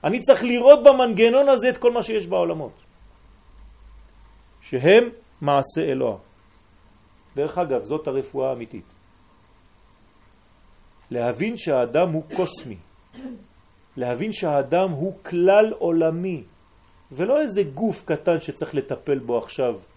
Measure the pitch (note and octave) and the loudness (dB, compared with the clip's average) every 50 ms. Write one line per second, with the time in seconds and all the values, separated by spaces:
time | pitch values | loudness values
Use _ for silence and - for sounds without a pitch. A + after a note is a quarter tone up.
0 | - D#3 G3+ B3 - - C4+ - A#3+ A#3+ A#3+ A#3+ A#3+ C4 D4 D4 A#3 C#4+ C4 C4 | -2 -2 -4 -2 4 4 4 4 4 -2 0 4 8 8 8 10 10 6 8 8
1 | B3+ A#3+ A3 F3+ A3+ A#3 A#3+ C4+ C#4 C#4 C4+ A#3+ G#3 B3+ A#3+ - - A#3+ A#3+ A#3 | 2 0 2 4 4 4 6 4 4 4 2 2 2 -2 -2 2 0 0 0 0
2 | G#3+ A3 A3 G#3+ F#3 E3+ F#3+ F#3 F3 E3+ E3 D#3+ D3 A2 - _ _ _ _ _ | -4 -4 -6 -6 -4 -4 -2 -2 -2 -2 -4 -6 -8 -12 -14 _ _ _ _ _
3 | - - _ _ _ _ - _ _ - - - - - - - - - - - | -20 -20 _ _ _ _ -20 _ _ -20 -20 -20 -20 -20 -20 -20 -20 -20 -20 -20
4 | - - _ - - - _ _ _ _ _ _ - - - B2+ B2+ D#3+ G3 A3+ | -20 -20 _ -20 -20 -20 _ _ _ _ _ _ -16 -8 -6 0 4 6 6 6
5 | A#3+ A#3 - - _ _ _ _ D#3 C#3+ C#3+ C#3 C3+ - - D#3+ D#3+ C#3+ C3 C3 | 6 2 -6 -16 _ _ _ _ -2 0 2 2 0 0 -4 -4 -2 -2 -2 -2
6 | C3 A#2 G#2 F#2 - _ _ _ _ _ _ _ _ _ _ _ _ _ _ _ | -2 -4 -4 -6 -14 _ _ _ _ _ _ _ _ _ _ _ _ _ _ _
7 | _ _ _ _ _ _ _ C3+ C#3+ D#3 D3+ F3 F3+ D3+ C3+ A#2+ - G#2 D3 D3+ | _ _ _ _ _ _ _ -6 -6 -4 -4 -6 -4 -2 -4 -6 -4 -6 -8 -6
8 | - D3 C3 C3+ C3 C3 - C3+ C3 C3+ C3 A#2+ A#2 A2 - G#2 F2 _ _ _ | -6 -6 -6 -6 -6 -6 -6 -6 -4 -4 -6 -8 -12 -16 -16 -20 -20 _ _ _
9 | _ _ _ _ _ _ _ _ _ _ _ _ _ _ _ _ _ _ _ _ | _ _ _ _ _ _ _ _ _ _ _ _ _ _ _ _ _ _ _ _
10 | _ _ _ _ _ _ _ _ _ _ _ _ _ _ _ _ _ _ _ _ | _ _ _ _ _ _ _ _ _ _ _ _ _ _ _ _ _ _ _ _
11 | _ _ - A#2+ A#2 A#2+ A#2+ - E3+ A3 A#3+ G#3+ - F3 D3 B2+ B2 A#2+ A#2 D3+ | _ _ -8 -4 -4 -4 -4 -4 -6 -6 -6 -8 -4 -2 -2 0 -2 0 0 0
12 | F3 F3+ D#3 D#3+ D#3 - - - F#3 - - - - C3+ G#2 F2 E2 _ _ _ | 0 0 -2 -6 -8 -8 -4 -4 -4 -4 -6 -12 -14 -16 -18 -18 -20 _ _ _
13 | _ _ _ B3 C4 B3+ A#3+ G3 - _ _ _ _ _ _ _ _ _ _ C3 | _ _ _ -18 -18 -16 -18 -18 -20 _ _ _ _ _ _ _ _ _ _ -8
14 | B2 B2 B2 A#2+ F3+ A3 G3+ - - D#3+ D3 C#3+ C3 B2 D#3 F3 F#3+ F#3+ E3 C3+ | -6 -6 -4 -6 -6 -8 -8 -6 -4 -2 0 -2 0 0 0 0 0 -2 -4 -6
15 | D#3 F#3+ F#3 - _ - E3+ F3 F3 F#3 G3 G#3 G#3+ A3 - - F3 E3+ E3 E3 | -6 -8 -8 -10 _ -8 -4 2 4 6 6 6 4 2 0 -4 -4 -2 0 0
16 | E3 D#3+ D#3+ E3 F3+ F#3+ F3 D3 G#2+ - _ _ _ _ _ _ _ _ _ _ | 0 0 -2 -4 -6 -8 -8 -10 -12 -18 _ _ _ _ _ _ _ _ _ _
17 | _ _ C3+ B2+ F3 G#3+ C4 D#4 D#4 C4 F#3+ G3+ G3 D3 C3+ C#3+ A3 A3 - - | _ _ -8 -6 -2 0 0 0 0 -2 -2 -4 -4 -4 -4 -6 -4 -4 -4 -6
18 | - - D#3+ D3 - - E3+ D#3+ - - C#3 - D#3 - - C#3+ C3+ - C#3 - | -6 -6 -6 -4 0 -2 -2 -2 -4 -10 -10 -10 -10 -6 -6 -6 -6 -6 -10 -10
19 | - - C#3+ C3+ A#2+ A#2+ A#2+ A#2 A2 - - - C3+ - E3 - - _ _ | -4 -4 -4 -4 -4 -4 -4 -4 -6 -6 -6 -4 -2 -2 -2 -6 -12 _ _